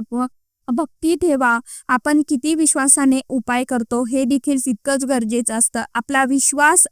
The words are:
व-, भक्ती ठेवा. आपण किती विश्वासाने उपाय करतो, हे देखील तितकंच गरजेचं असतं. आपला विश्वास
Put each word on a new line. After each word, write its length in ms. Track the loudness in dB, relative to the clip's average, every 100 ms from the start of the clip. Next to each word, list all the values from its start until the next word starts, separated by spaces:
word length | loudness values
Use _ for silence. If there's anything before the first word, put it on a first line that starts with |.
| -2
व-, 140 | -4 -6 -8 _ _ -6
भक्ती 440 | -4 -4 _ -2 0
ठेवा. 440 | 0 2 2 0 -4 -12 -2
आपण 340 | 0 2 2 2
किती 260 | -2 0 0
विश्वासाने 680 | 0 0 2 2 4 2 -2
उपाय 340 | -6 -2 -4
करतो, 400 | -2 -4 -4 -4
हे 200 | -2 -2
देखील 340 | 0 0 0 -2 -2
तितकंच 400 | -4 -2 -4 -2
गरजेचं 480 | -2 0 -2 -2
असतं. 300 | -2 -2 -4 -6
आपला 300 | -6 -2 0
विश्वास 640 | 2 0 0 2 4 4 2